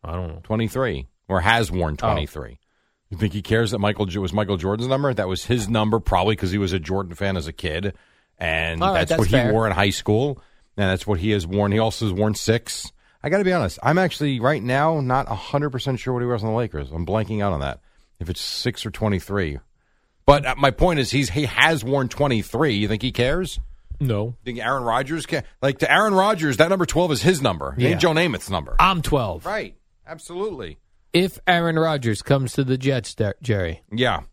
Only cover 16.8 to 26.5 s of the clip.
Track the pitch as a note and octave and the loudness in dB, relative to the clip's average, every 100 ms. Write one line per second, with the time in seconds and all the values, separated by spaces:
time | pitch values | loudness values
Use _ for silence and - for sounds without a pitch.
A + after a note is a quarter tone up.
16.8 | C2+ D#2+ E2+ G#2 G#2+ A2 G2+ E2 C#2 B1 | -8 -6 -2 -2 0 -2 -2 -2 -4 -6
17.8 | _ _ _ _ D#2+ F2 - - B2 - | _ _ _ _ -8 -8 -8 -4 -4 -4
18.8 | A2 - A2 F#2+ - G2 E2+ C#2+ - _ | -8 -4 -2 -2 -2 -4 -2 -6 -14 _
19.8 | _ _ _ _ - C#3+ C3+ C3 C#3 - | _ _ _ _ 6 6 4 2 2 4
20.8 | F3 D#3+ A#2+ C3 C3+ E2+ C3+ - D3 E3 | 2 2 0 0 0 -2 -2 4 4 4
21.8 | G#2+ C#3 B2+ - C#3+ A#2 F#2+ A2+ D3+ G2+ | 0 0 0 0 2 2 -2 0 0 2
22.8 | G#2 G#2+ B2 A#2 B2 D#3+ F#3 - - - | 0 0 -2 0 2 2 -2 -6 -10 -14
23.8 | - - C#3 G#2 A2 A#2+ B2 A#2+ A2+ C3+ | -14 -4 -2 0 -2 -8 -10 -6 -2 0
24.8 | A#2+ A#2 C3+ D#3+ - D#3 - - C3+ C#3 | 0 0 0 -4 -2 -4 -4 -2 -2 0
25.8 | D#3 E3+ G#3+ F#3+ G3 G#3 D#3 | 4 4 6 4 4 2 0